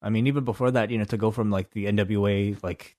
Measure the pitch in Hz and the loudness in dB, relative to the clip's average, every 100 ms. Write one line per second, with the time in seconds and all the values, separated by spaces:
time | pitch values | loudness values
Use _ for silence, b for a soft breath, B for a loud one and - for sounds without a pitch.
0 | 104 110 131 143 123 107 127 127 110 113 | -2 0 2 0 -2 0 2 2 0 0
1 | 104 110 110 107 107 98 92 107 101 104 | -2 0 0 0 0 0 -2 -4 0 0
2 | 98 104 101 101 101 101 90 85 - | 2 2 2 2 0 -2 -6 -8 -12